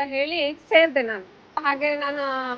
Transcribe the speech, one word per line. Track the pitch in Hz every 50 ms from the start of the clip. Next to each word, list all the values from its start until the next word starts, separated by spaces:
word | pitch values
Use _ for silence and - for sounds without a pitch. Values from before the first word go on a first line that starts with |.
| 285
ಹೇಳಿ | 277 269 269 285 302 339 339 285 285 302
ಸೇರ್ದೆ | - - - 330 320 330 330 254 277 240
ನಾನು. | 226 220 196 185 - - - - - - - 302
ಹಾಗೆ | 285 285 269 294 294 294
ನಾನು, | 294 285 285 285 294 277 269 262 262 254 254 247